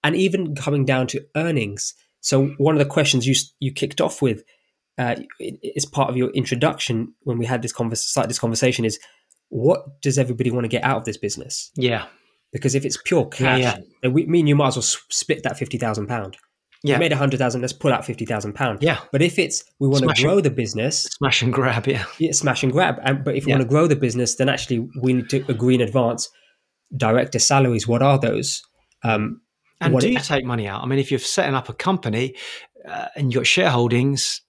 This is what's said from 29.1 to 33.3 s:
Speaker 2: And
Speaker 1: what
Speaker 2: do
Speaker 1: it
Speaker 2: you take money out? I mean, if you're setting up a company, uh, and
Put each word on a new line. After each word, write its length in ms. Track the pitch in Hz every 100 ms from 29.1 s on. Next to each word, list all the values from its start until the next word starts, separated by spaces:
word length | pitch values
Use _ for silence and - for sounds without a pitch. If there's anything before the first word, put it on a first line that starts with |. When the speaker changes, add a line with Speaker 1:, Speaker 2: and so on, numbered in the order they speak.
| 107 107 - _ _ _ _
Speaker 2:
And 140 | 165
Speaker 1:
what 80 | 127
Speaker 2:
do 60 | 165
Speaker 1:
it 40 |
Speaker 2:
you 60 | 247
take 240 | - 143
money 220 | 123 120 101
out? 160 | 101
I 40 | 123
mean, 120 | 135
if 140 | 139
you're 80 | 131
setting 340 | - - 143
up 140 | 135 -
a 60 |
company, 600 | 110 - 190 - 110 127 - - - - _ -
uh, 180 | - 113
and 180 | - 139